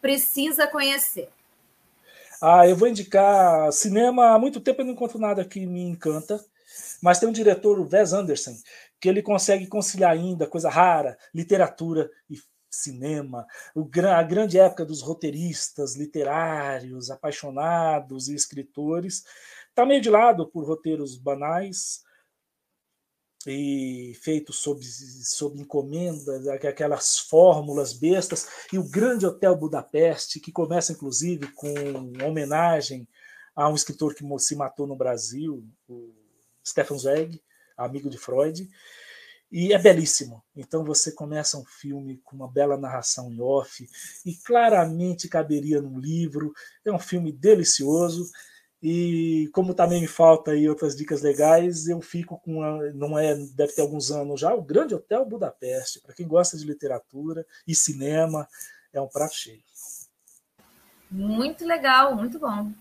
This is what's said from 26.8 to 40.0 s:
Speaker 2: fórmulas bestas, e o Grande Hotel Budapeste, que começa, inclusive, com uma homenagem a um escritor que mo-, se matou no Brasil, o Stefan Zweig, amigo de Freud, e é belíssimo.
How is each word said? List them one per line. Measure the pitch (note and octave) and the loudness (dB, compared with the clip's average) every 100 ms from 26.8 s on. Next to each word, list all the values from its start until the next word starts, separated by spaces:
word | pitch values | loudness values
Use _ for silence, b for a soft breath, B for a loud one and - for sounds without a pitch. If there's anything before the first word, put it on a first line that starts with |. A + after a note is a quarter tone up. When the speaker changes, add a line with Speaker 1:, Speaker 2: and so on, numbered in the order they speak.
| D3+ C#3 - - | -2 -2 -2 -2
Speaker 2:
fórmulas | - D#3 F3+ D3+ D3 C#3+ C3+ | 4 8 10 8 2 -4 -4
bestas, | A#2+ D#3 F#3 F3+ D#3+ - B B | -2 0 2 0 -8 -8 B B
e | F#3+ | -6
o | D#3 | -4
Grande | D3 A#3+ A#3+ F#3 | 0 0 2 -2
Hotel | - G3 F3 | 2 2 2
Budapeste, | D#3 D3 - D3+ E3 D3 - D#3 | 0 -6 -4 2 2 2 -8 -12
que | - | -10
começa, | E3 D#3 E3+ D#3 | -6 -2 -2 -4
inclusive, | D#3+ C#3+ B2+ E3 E3+ C#3 | -6 -6 -4 -4 -4 -8
com | - D3 | -12 -10
uma | C#3+ C#3+ C3+ C3 B2+ C#3 | -8 -8 -8 -12 -8 -6
homenagem | D#3 C#3+ D3+ E3+ E3 C#3 C3 A#2+ b b b b - | -4 -4 0 2 0 -4 -10 -16 b b b b -2
a | D3 | 0
um | D3+ | 0
escritor | - C#3+ D3+ D3 | -4 -4 -4 -6
que | |
mo-, | C#3+ C#3 | -10 -6
se | - D3 | -4 -4
matou | C#3 - C#3+ | -8 -6 -8
no | C3+ | -4
Brasil, | B2+ A#2+ A2 B2 D#3 C#3 A2 _ _ | -4 -4 -6 -8 -10 -10 -14 _ _
o | B2 A#2 A2 _ _ _ _ - | -20 -20 _ _ _ _ _ -8
Stefan | - C#3 C#3+ | -4 -4 -4
Zweig, | C3 D3 D#3+ E3 _ _ _ - | -2 -2 -2 -10 _ _ _ -12
amigo | B2 C#3 C#3 | -10 -8 -12
de | - | -12
Freud, | - B2+ D3+ E3 F#3+ B B B B B B B _ | -6 -2 -2 -2 -16 B B B B B B B _
e | F3 F3+ | -4 2
é | G3+ | 6
belíssimo. | F#3+ F3 | 8 8